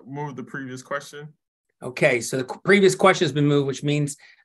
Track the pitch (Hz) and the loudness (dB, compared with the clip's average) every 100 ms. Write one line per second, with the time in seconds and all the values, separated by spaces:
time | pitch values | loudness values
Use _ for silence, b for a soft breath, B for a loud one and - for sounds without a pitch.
0 | 110 143 147 143 - 143 131 127 - 143 | -14 -10 -10 -10 -12 -12 -12 -12 -8 -10
1 | 143 147 151 _ _ _ _ _ 127 - | -10 -18 -18 _ _ _ _ _ -10 0
2 | 151 123 110 131 127 - 175 202 190 185 | 2 2 -2 -6 -6 -4 2 6 6 6
3 | 190 185 165 143 147 143 139 135 147 147 | 4 4 0 2 2 2 0 -4 -2 -2
4 | 147 - b b | -2 -6 b b